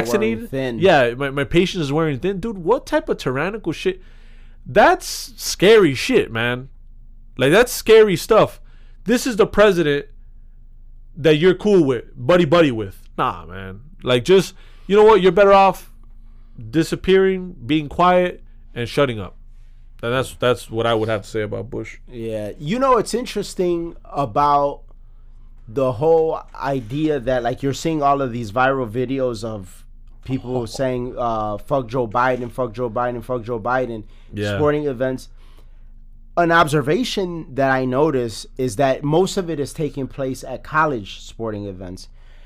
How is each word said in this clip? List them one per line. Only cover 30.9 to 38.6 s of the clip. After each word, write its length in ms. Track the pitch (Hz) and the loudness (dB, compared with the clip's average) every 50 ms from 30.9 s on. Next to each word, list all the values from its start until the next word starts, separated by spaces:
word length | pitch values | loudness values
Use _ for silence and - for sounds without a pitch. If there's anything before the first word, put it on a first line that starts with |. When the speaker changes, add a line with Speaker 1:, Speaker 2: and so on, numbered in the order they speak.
| 127 123 123 127 120 - | -4 -4 -6 -8 -6 -6
Speaker 1:
uh, 400 | 120 117 113 110 107 107 104 104 | -4 -4 -2 -4 -4 -4 -6 -8
"Fuck 300 | - - 147 139 127 110 | -6 -4 -4 -4 -2 -2
Joe 200 | 113 135 123 113 | -4 -4 -4 -2
Biden, 420 | 101 123 123 131 131 123 123 117 | 0 0 0 0 0 -2 -4 -8
fuck 200 | 104 - 127 120 107 | -6 -6 -6 -6 -6
Joe 160 | 113 127 120 | -6 -8 -6
Biden, 320 | 104 120 120 123 123 120 110 | -4 -4 -4 -4 -6 -8 -8
fuck 200 | - 127 123 107 | -6 -8 -6 -6
Joe 160 | 113 123 113 | -6 -8 -6
Biden," 440 | 98 120 123 131 131 117 113 110 107 - - - - - - | -4 -2 -2 -2 -2 -4 -6 -10 -12 -14 -20 -20 -20 -14 -8
Speaker 2:
Yeah. 220 | 101 104 104 101 | -6 -4 -4 -2
Speaker 1:
sporting 300 | 98 151 147 147 151 151 143 | 0 0 0 0 0 -2 -4
events. 420 | 131 117 131 131 131 127 - - - - - - - - - - - - - - - - - - - - - - - - | -4 -4 -4 -4 -4 -6 -10 -16 -20 -20 -20 -20 -20 -20 -20 -20 -20 -20 -20 -20 -20 -20 -20 -20 -20 -20 -20 -8 -2 0
An 140 | 175 170 | 2 4
observation 1040 | 170 170 170 156 131 156 131 120 160 220 262 - - 214 196 180 175 165 151 - 131 | 4 4 4 4 2 0 0 0 0 0 -2 -4 -4 -4 -4 -4 -6 -10 -12 -8 -4
that 140 | 127 135 135 | -2 0 0
I 140 | 131 131 131 | 2 0 0
notice 600 | 127 127 131 151 160 143 131 123 117 107 - - - - | 0 0 2 2 2 2 0 -2 -4 -6 -10 -14 -12 -8
is 200 | - | -4